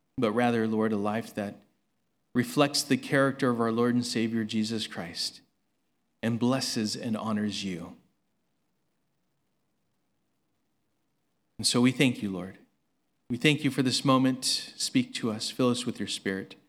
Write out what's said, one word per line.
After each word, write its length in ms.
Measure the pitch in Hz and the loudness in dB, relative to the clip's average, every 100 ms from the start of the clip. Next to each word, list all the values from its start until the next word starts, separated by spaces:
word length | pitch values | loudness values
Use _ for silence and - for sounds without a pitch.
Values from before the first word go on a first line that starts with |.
| _ - | _ -2
but 160 | 113 | 0
rather, 360 | 113 123 117 110 | 2 2 2 2
Lord, 260 | 110 110 | 2 0
a 20 | 104 | 0
life 380 | 104 110 110 | -2 -4 -6
that 220 | - 101 - _ _ _ _ _ _ _ 123 | -6 -8 -10 _ _ _ _ _ _ _ -2
reflects 480 | 120 147 143 147 | 0 2 2 0
the 140 | - 131 | 0 0
character 520 | - 139 135 131 135 | 2 2 2 2 0
of 100 | 117 | 2
our 120 | 113 | 0
Lord 240 | 113 120 120 | 2 2 2
and 100 | 120 | 0
Savior 380 | 117 113 113 | 0 0 0
Jesus 420 | 110 110 107 113 - | 0 0 0 -2 -6
Christ 560 | - 87 82 - - _ _ _ _ _ _ _ _ | -8 -8 -6 -8 -8 _ _ _ _ _ _ _ _
and 160 | 117 117 | -2 0
blesses 580 | 120 131 - 123 107 104 | 2 0 -2 -2 -2 -4
and 220 | 123 107 | -4 -4
honors 460 | 110 107 104 98 | -2 -2 -2 -2
you. 320 | 98 85 76 - _ _ _ _ _ _ _ _ _ _ _ _ _ _ _ _ _ _ _ _ _ _ _ _ _ _ _ _ _ _ _ _ _ _ _ - | -6 -6 -10 -18 _ _ _ _ _ _ _ _ _ _ _ _ _ _ _ _ _ _ _ _ _ _ _ _ _ _ _ _ _ _ _ _ _ _ _ -4
And 80 | 107 | 0
so 160 | 123 | 4
we 100 | 127 | 4
thank 300 | 127 135 - | 4 2 2
you, 80 | 101 | -4
Lord. 300 | 92 90 - _ _ _ _ _ _ - | -6 -8 -14 _ _ _ _ _ _ -8
We 100 | 123 | 0
thank 260 | 156 147 | 2 4
you 80 | 139 | 2
for 100 | 139 | 2
this 240 | 127 - 139 | 2 2 4
moment. 400 | 131 131 127 - | 4 4 0 -2
Speak 720 | - - - - 131 120 - | -4 -6 -8 0 0 0 -2
to 160 | 117 | -4
us. 180 | 107 - | -4 -4
Fill 220 | - 127 | 0 2
us 120 | 120 | 2
with 140 | 123 107 | -2 -4
your 100 | 101 | -4
Spirit. 460 | - 98 95 98 - | -4 -4 -4 -6 -16